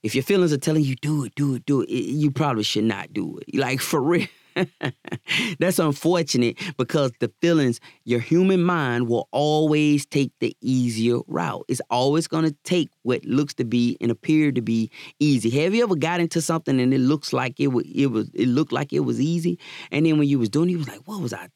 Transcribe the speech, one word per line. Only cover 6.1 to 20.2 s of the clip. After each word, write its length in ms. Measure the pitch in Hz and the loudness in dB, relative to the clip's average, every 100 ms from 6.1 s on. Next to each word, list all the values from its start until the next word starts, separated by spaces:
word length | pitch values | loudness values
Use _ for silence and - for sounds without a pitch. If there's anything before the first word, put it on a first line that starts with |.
| 180 156 127 120 - - 135 | 0 0 0 0 -2 -8 -4
because 360 | 127 160 135 - | -2 0 0 -2
the 120 | 123 _ | -6 _
feelings, 380 | 170 165 131 - - _ | 2 4 2 -2 -10 _
your 160 | - 120 | -2 -2
human 420 | 117 165 190 190 | 2 2 4 4
mind 460 | 175 175 135 120 120 | 2 0 0 -2 0
will 200 | 117 - | -2 -2
always 760 | 131 151 151 156 151 151 147 - | 0 2 2 2 2 4 2 0
take 260 | 143 131 _ | -2 -2 _
the 160 | 120 - | -6 -4
easier 560 | 120 131 123 110 117 120 - | 0 0 0 0 0 0 -2
route. 400 | 76 87 90 - | -4 -4 -6 -6
It's 140 | 131 - | -6 -2
always 380 | 120 131 156 160 | 0 2 2 0
gonna 240 | 156 160 147 | 0 -2 -2
take 280 | - 180 147 _ | -2 -2 -2 _
what 240 | 117 120 - | -2 -2 0
looks 300 | 127 147 - | 0 0 -4
to 100 | 120 | -2
be 320 | 120 120 - | 2 2 0
and 120 | 117 | -2
appear 400 | 113 - 156 147 | -2 0 2 2
to 100 | 127 | 0
be 300 | 113 113 113 - - _ | 0 0 -2 -8 -20 _
easy. 300 | 147 131 110 131 | 2 2 2 0
Have 120 | 165 | 2
you 80 | 220 | 2
ever 140 | 233 165 | 2 0
got 240 | 160 175 | 0 0
into 220 | 170 170 | 0 -2
something 380 | 156 165 - 131 | -2 -2 0 2
and 140 | 127 | 2
it 60 | 135 | 4
looks 340 | 127 151 - | 2 0 -2
like 260 | 127 127 - | -4 -4 -2
it 80 | 143 | 0
wa-, 120 | 123 | 0
it 280 | - - 139 | -2 0 0
was, 180 | 110 104 - | 0 -4 -2
it 120 | 120 | 0
looked 240 | 123 156 | 2 0
like 220 | - 143 | -2 -2
it 60 | 139 | -2
was 200 | 131 117 | -2 0
easy? 380 | 147 170 165 175 - - - | 0 0 -2 -4 -10 -18 -6
And 160 | 147 160 | 0 2
then 140 | |
when 80 | 151 | 4